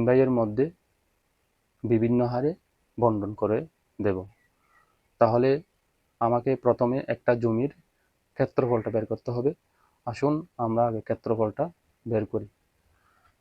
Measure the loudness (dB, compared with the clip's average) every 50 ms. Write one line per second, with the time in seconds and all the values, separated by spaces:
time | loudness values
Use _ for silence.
0 | 4 4 4 4 4 4 2 0 0 0 0 -2 -2 -2 -4 _ _ _ _ _
1 | _ _ _ _ _ _ _ _ _ _ _ _ _ _ _ _ -2 0 2 2
2 | 2 2 2 2 0 0 -2 -2 -2 -2 -4 -6 _ _ _ _ _ _ _ 0
3 | 2 2 2 0 -4 -6 -4 -4 -2 0 0 -2 -2 -6 _ _ _ _ _ -2
4 | -2 -2 -2 -2 -6 -10 -18 _ _ _ _ _ _ _ _ _ _ _ _ _
5 | _ _ _ _ 2 4 4 2 2 2 0 0 -4 _ _ _ _ _ _ _
6 | _ _ _ _ -2 0 0 0 0 -2 -2 0 2 0 2 2 0 0 0 -2
7 | -4 -4 -6 -2 _ 0 0 2 2 0 0 0 -2 -2 -6 -10 _ _ _ _
8 | _ _ _ _ _ _ _ -4 -4 -2 0 -2 0 2 0 0 -2 -2 -4 -4
9 | -2 -4 -6 -8 -6 -6 -6 -2 -2 -2 -4 -4 _ _ _ _ _ _ _ _
10 | _ -12 -6 -2 -2 -2 -2 -2 -6 -10 _ -6 -4 -2 0 0 0 0 -2 -4
11 | -6 -6 -6 -6 -2 -2 0 0 0 -2 -2 -4 -6 -6 -6 _ _ _ _ _
12 | _ -2 -2 -2 -2 -2 -4 -6 -6 -8 _ _ _ _ _ _ _ _ _ _
13 | _ _ _ _ _ _ _ _